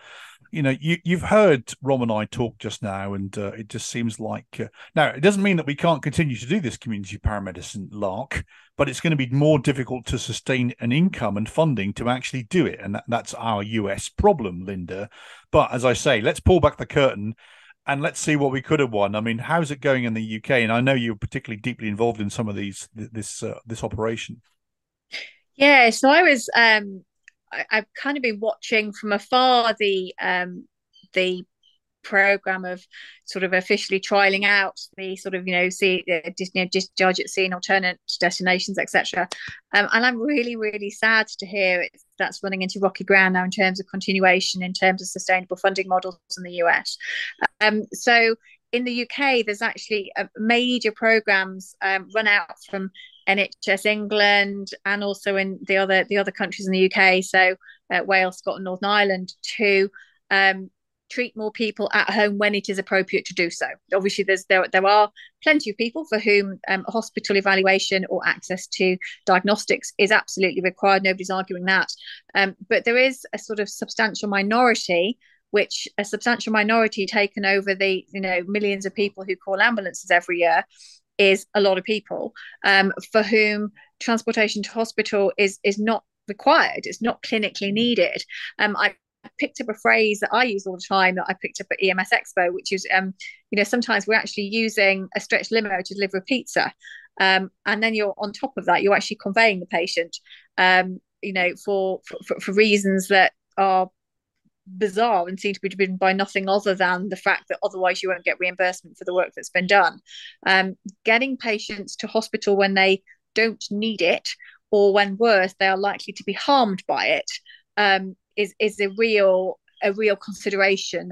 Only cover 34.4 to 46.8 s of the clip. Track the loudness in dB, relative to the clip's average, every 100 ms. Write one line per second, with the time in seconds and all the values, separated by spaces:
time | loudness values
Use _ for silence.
34.4 | 2 2 0 -6 -20 -14 -10 -10 -8 -6
35.4 | -2 0 0 0 0 0 -2 -4 -4 -10
36.4 | -6 -4 -2 -2 -4 0 0 2 -4 -2
37.4 | -2 -4 -2 0 0 -6 -10 -2 -2 0
38.4 | 0 0 -2 -4 -2 -2 -2 -4 -6 -8
39.4 | -14 -16 -2 0 2 2 2 0 -2 0
40.4 | -2 -4 -6 -6 -8 -2 0 2 0 -6
41.4 | -8 -2 0 0 -2 _ _ -6 -6 -4
42.4 | -6 -4 -4 -2 -2 -2 2 4 4 2
43.4 | -2 0 0 0 -8 -8 -2 2 4 4
44.4 | 0 -6 -6 0 2 2 -4 -8 -2 -2
45.4 | -2 -2 -2 -2 -2 -2 -2 -12 -14 -12
46.4 | -10 -2 0 0